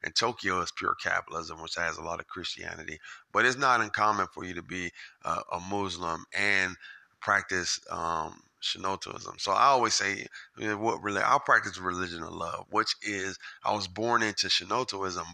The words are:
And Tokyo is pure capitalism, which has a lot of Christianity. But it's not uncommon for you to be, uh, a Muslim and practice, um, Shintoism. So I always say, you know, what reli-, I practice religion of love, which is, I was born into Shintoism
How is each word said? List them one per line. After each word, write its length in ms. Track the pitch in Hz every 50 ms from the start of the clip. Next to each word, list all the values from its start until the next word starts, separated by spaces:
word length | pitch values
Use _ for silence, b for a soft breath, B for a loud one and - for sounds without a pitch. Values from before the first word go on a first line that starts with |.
| -
And 120 | 82 80
Tokyo 460 | - - 117 120 - - 98 92 92
is 120 | 87 82 -
pure 220 | - 95 95 92
capitalism, 640 | - - 95 92 90 87 - - 80 85 80 82 80
which 140 | 80 82 -
has 240 | - 85 85 80 82
a 40 | 82
lot 180 | 82 85 82
of 60 | 82 _
Christianity. 720 | - 95 87 - - - 85 85 85 82 80 87 80 80 B B B B B B _
But 120 | 101 110
it's 120 | 123 127 127
not 220 | 143 135 127 117
uncommon 480 | 110 104 - - 104 107 107 101 95 92 -
for 120 | - 92
you 100 | 92 90
to 80 | 87 85
be, 300 | 90 - 92 90 87 - B B B B B -
uh, 180 | - 82 87 - - -
a 80 | 90
Muslim 640 | 87 92 101 101 101 98 87 85 90 85 82 82 - - -
and 440 | 92 101 101 101 98 95 92 90 - B B B B B B B _
practice, 600 | - - 104 98 95 - 95 90 87 82 - - - 82
um, 520 | 85 87 85 82 82 82 80 80 85 82 82 _ _ _
Shintoism. 800 | - - - - 92 95 95 92 - 95 - - - - - -
So 140 | - - 98
I 120 | 98 113
always 280 | 135 139 131 117 110 107
say, 320 | - 98 98 101 - - - B B B B B -
you 100 | 113 107
know, 80 | 107
what 240 | 101 107 113 117 - -
reli-, 200 | 104 101 98 101
I 140 | 104 123 143 -
practice 340 | - 135 113 107 101 92 90
religion 440 | 92 92 87 90 92 90 85 85 80
of 100 | 82 87
love, 340 | 85 85 82 85 - 95 _
which 240 | 98 104 107 - - - -
is, 360 | 107 104 98 95 95 92 - B B B B B
I 80 | 127 -
was 160 | 104 98 92
born 340 | 87 98 107 117 117 117 113
into 280 | 107 101 - - 95
Shintoism 760 | - - 92 90 104 120 127 - 101 98 95 95 90 87 82 82